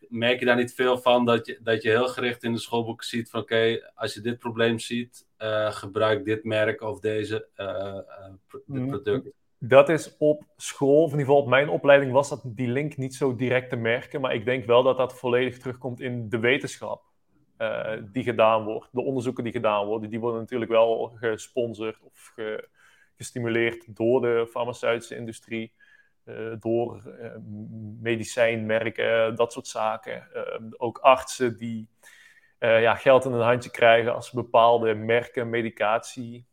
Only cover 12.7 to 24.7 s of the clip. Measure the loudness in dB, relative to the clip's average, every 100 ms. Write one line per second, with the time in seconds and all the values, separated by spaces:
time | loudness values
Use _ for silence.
12.7 | -2 -4 -6 -10 -2 -2 0 0 0 -2
13.7 | -4 -2 -2 -4 -6 -4 -2 -2 -4 4
14.7 | 6 6 2 -2 -2 -2 0 0 -4 -12
15.7 | -10 -12 -10 -8 -8 -4 0 2 2 -2
16.7 | -10 -10 -12 _ _ _ _ _ _ -4
17.7 | -4 -6 -8 -8 -6 -4 4 4 4 0
18.7 | -8 -6 -4 -4 -4 -4 -6 -6 -2 0
19.7 | 0 0 -4 -6 -6 -4 -6 -6 -6 0
20.7 | 4 4 2 -4 -6 -6 -6 -6 -6 -6
21.7 | -6 -10 -10 _ _ -20 -12 -10 -10 -12
22.7 | _ _ _ _ _ -12 -6 -2 0 0
23.7 | -2 -14 -2 2 2 2 0 -2 -4 -6